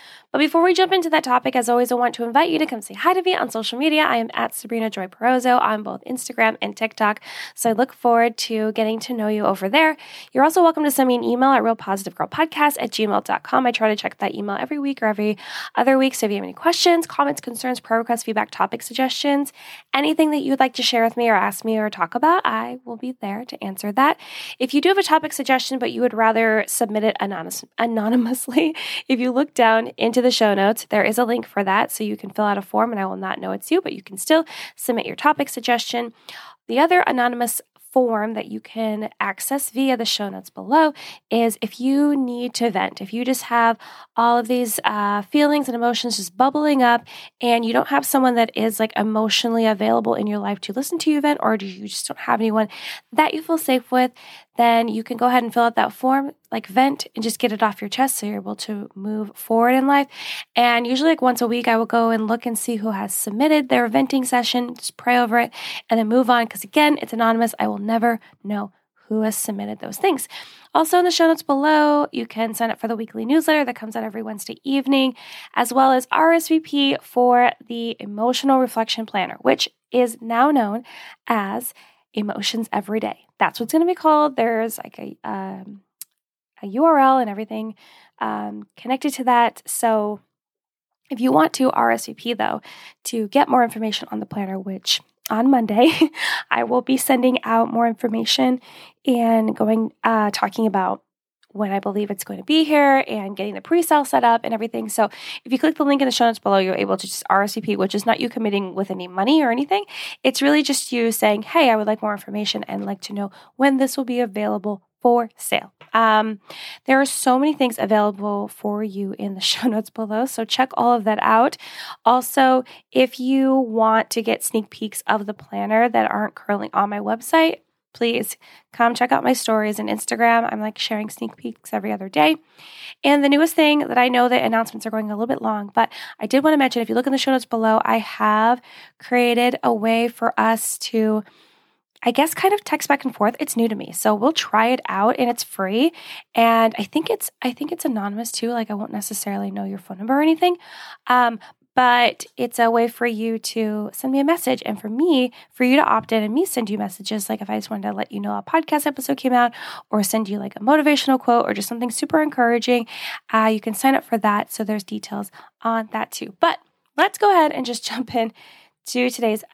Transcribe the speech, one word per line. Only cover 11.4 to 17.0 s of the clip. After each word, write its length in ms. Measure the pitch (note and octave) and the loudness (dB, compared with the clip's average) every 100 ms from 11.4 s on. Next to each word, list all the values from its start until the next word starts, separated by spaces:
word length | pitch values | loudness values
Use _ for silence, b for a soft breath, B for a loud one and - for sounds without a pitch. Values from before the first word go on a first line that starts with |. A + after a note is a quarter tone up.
| C4+ | 4
at 140 | B3+ | 4
real 120 | A3+ A3 | 2 -2
positive 400 | - G3 F#3+ - | -4 -6 -6 -6
girl 120 | - | -4
podcast 500 | - D#4+ D4+ D4 D4 | -2 -2 2 0 0
at 120 | - | -4
gmail 320 | - G#3+ G3+ | -2 0 0
dot 200 | - - | 0 -4
com. 220 | - C4 B3 | 0 0 2
I 60 | |
try 180 | G#3+ A3 | 2 0
to 60 | G#3+ | 0
check 220 | - - | -4 -6
that 180 | G3+ - | -6 -6
email 220 | G3+ G3 | -6 -6
every 180 | C4 D4 | -6 -4
week 240 | C#4 C4+ | -4 -2
or 40 | A3 | -2
every 320 | G#3+ G#3+ G#3+ B B B - | 0 -2 -4 B B B 0
other 220 | B3 C4+ | 4 4
week. 180 | C4 - | 2 0
So 100 | G#3+ | -2
if 60 | |
you 60 | G3+ | -4
have 60 | |
any 100 | F#3 | -6
questions, 540 | - E4 E4+ F4+ E4+ | -2 0 2 4 4